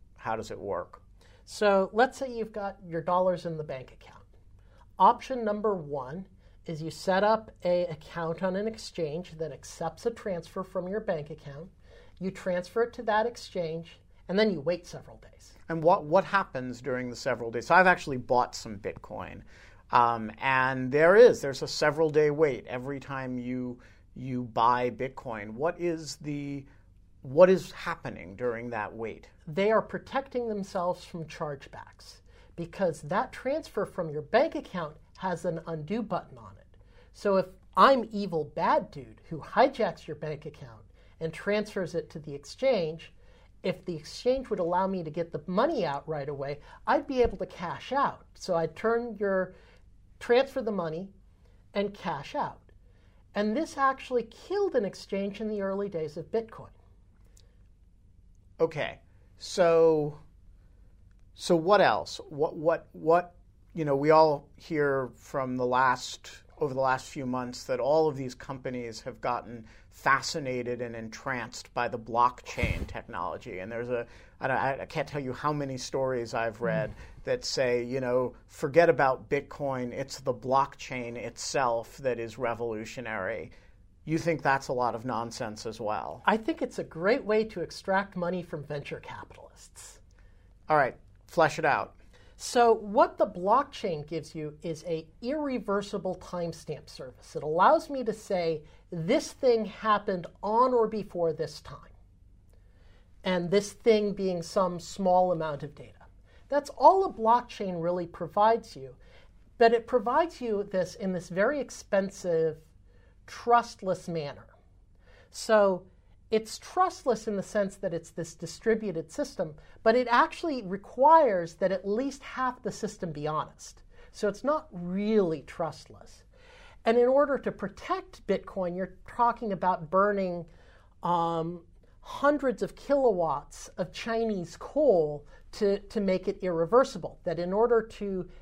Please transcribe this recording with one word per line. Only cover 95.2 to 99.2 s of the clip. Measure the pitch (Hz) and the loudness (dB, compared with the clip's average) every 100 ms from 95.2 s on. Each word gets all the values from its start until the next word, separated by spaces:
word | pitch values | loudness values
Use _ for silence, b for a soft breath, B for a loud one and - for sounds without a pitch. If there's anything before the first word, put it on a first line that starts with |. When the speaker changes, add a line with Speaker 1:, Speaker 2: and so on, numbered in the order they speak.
Speaker 2:
irreversible | 233 302 285 247 202 202 202 196 185 175 | -6 -4 -4 -4 -2 -2 -2 -6 -6 -8
timestamp | - 180 170 - - 147 - | -8 -6 -6 -8 -12 -12 -12
service. | - 131 - - 156 | -16 -16 -16 -12 -8
It | |
allows | 147 165 214 320 320 | -2 6 6 6 2
me | 269 | -6
to | 220 | -4
say, | 208 - 185 165 156 b b b | -6 -4 -2 0 -4 b b b
"This | 170 165 294 | -6 0 0